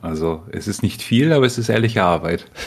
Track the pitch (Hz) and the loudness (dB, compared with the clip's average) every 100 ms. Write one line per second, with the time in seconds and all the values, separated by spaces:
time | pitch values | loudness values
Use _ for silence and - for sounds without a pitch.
0 | 82 78 82 80 95 - 104 98 104 - | -8 -4 -4 -4 -8 -10 -8 -2 -4 -4
1 | - 120 156 147 127 120 113 113 113 113 | 0 2 4 4 2 0 0 2 2 2
2 | 90 82 82 87 - - | 2 2 0 -4 -6 -16